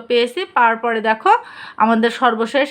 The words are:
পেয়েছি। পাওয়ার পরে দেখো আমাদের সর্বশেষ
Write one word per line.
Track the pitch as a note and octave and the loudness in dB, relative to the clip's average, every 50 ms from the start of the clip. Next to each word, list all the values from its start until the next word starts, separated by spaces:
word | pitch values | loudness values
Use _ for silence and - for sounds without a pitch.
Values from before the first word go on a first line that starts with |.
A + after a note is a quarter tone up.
| A3+ - | -4 -2
পেয়েছি। | B3 A#3+ A#3+ A#3+ A#3 F4+ F#4 F4+ - | 0 0 0 0 -4 -6 -8 -4 0
পাওয়ার | C4+ A#3+ A3+ A3+ A3+ A3+ | 2 2 2 2 0 -2
পরে | A#3 A3+ A3+ G#3+ A3+ | -4 -4 -2 0 -2
দেখো | A3 A3 - F#4 A4 B4 - - - - - - - - A3 | -2 0 2 2 2 2 0 -6 -18 -20 -20 -10 -4 0 0
আমাদের | A3 A#3 A3+ A3 A#3 A3+ - | 2 2 2 2 0 0 0
সর্বশেষ | C4+ A#3+ A#3 A3 A3+ A3 - C#4 C#4 C#4+ | 0 0 2 0 -2 -2 -2 -2 0 0